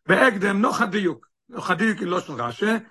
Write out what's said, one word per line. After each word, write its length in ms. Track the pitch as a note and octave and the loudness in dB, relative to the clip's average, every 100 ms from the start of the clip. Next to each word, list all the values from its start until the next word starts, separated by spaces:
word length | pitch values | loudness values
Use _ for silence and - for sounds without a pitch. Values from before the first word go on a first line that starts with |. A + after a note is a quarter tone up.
| - | 0
בהקדם 540 | F#3+ C4 G3 G3+ G3 | 4 4 2 0 2
נאך 220 | B3+ - | 0 0
א 20 | |
דיוק. 420 | G#3+ G3+ F3+ - _ _ _ | -2 0 -2 -4 _ _ _
נאך 220 | - - | -10 -4
א 40 | |
דיוק 260 | F3 A3 G3 | 0 0 0
אין 80 | F3 | -2
לשון 320 | F3+ E3+ B2 | -4 -4 -6
רש"י, 260 | A#2+ A2+ G#3 A3+ A3+ | -6 -2 -2 -2 -4